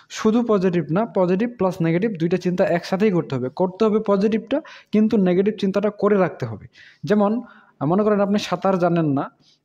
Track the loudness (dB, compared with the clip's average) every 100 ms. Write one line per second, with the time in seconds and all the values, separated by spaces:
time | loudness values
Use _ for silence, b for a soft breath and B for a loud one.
0 | B -2 2 2 2 2 2 0 -2 -2
1 | -2 0 0 0 -2 -2 -2 0 0 0
2 | -2 -2 -2 -2 -2 0 0 0 -2 0
3 | 2 0 -2 -4 -4 -2 -2 0 0 0
4 | 0 0 0 -2 -2 -6 B B B 2
5 | 2 2 2 2 0 0 -2 0 -2 0
6 | 0 2 0 -2 -8 -10 -16 B B B
7 | 0 2 2 0 B B B -6 -2 0
8 | 2 2 0 -2 -2 -2 0 2 2 2
9 | 0 -2 -4 _ b b